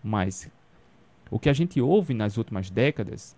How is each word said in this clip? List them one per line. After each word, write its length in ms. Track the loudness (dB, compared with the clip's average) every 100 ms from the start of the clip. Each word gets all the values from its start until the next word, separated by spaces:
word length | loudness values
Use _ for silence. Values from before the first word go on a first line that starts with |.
mas 440 | 0 0 -2 -4 -16 _ _ _ _ _ _ _ -6
o 80 | 0
que 100 | 2
a 40 |
gente 280 | 2 2 2
ouve 320 | 4 4 2
nas 240 | -2 0 -2
últimas 320 | -4 -4 -4
décadas 680 | 2 2 2 -8 -10 -16